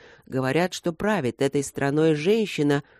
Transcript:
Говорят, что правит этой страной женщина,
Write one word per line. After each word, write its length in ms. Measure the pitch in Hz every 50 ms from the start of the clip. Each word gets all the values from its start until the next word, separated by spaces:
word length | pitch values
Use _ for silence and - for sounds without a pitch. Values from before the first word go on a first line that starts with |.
| - - - - _
Говорят, 480 | - - 131 131 131 131 156 175 185 -
что 180 | - - 175 165
правит 480 | - 185 202 214 190 139 120 110 -
этой 240 | 139 139 - 143 135
страной 500 | - - - 139 139 139 151 156 160 160
женщина, 720 | 147 147 180 214 233 220 180 - - 147 147 143 143 - - - -